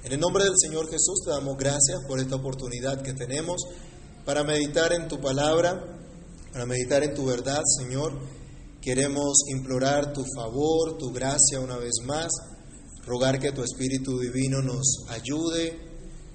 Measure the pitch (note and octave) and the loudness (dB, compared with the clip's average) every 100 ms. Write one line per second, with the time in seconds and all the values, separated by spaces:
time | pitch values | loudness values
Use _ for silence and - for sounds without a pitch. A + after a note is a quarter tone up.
0 | - C#3 F3 F#3+ G3 F#3 D#3 D#3 D#3+ D#3+ | -2 0 4 6 6 6 4 0 -2 0
1 | - G3 F3+ C#3+ C3+ C3+ C#3 C#3+ C3+ F3+ | 2 0 0 -2 -2 0 2 4 2 2
2 | C#3 C3 C3 C3 C3+ C3 B2+ A#2+ C3 C3+ | -2 -2 0 -2 -2 -4 -6 -4 -2 -2
3 | C3+ C3 A#2+ C#3 E3 F3 - - - - | -4 -6 -4 -4 -2 -4 -4 -10 -14 -16
4 | - - - D3 D3 D3+ D3 E3 E3 E3+ | -18 -10 -2 0 2 2 4 4 4 4
5 | D#3 C#3 C#3 C3+ D3 D#3+ F3 F#3+ - - | 0 -2 0 2 4 4 4 0 -6 -12
6 | - - - - - B2 B2 B2 B2+ C#3+ | -16 -16 -16 -16 -12 -8 -2 0 4 4
7 | D3 D3 C3 A#2+ B2+ D3 D#3 - B2 C3 | 4 0 0 2 0 0 2 2 0 -2
8 | D#3 C3+ - - - - - - B2+ B2+ | -2 -4 -10 -12 -14 -16 -16 -8 0 2
9 | C#3 C#3+ C#3+ C3+ - C3 C3 B2+ C3 C#3+ | 4 2 4 4 2 -4 -2 2 4 4
10 | C#3+ C#3+ B2+ C3 A2+ B2 D#3 D#3+ E3 D#3+ | 2 -4 -6 -6 -4 0 2 2 2 -2
11 | C3 B2+ C3 C#3+ - C3+ B2+ B2 A#2+ A#2 | -6 -2 0 4 4 4 -4 -4 -4 -4
12 | A#2+ D3+ E3 - - - - - - - | -2 -2 -2 -4 -8 -16 -16 -16 -16 -14
13 | - B2 C3 C3 C#3+ C3+ A#2 - C3 C3+ | -6 2 2 4 0 -2 -4 -2 -2 0
14 | C#3 B2+ B2 B2+ C3+ C3+ C3+ B2 C3+ - | 0 -2 0 0 2 2 0 2 2 0
15 | - A#2 B2 D3+ E3 E3 E3 E3 - - | -4 -6 -2 0 0 0 -2 -4 -12 -14
16 | - - - | -12 -14 -14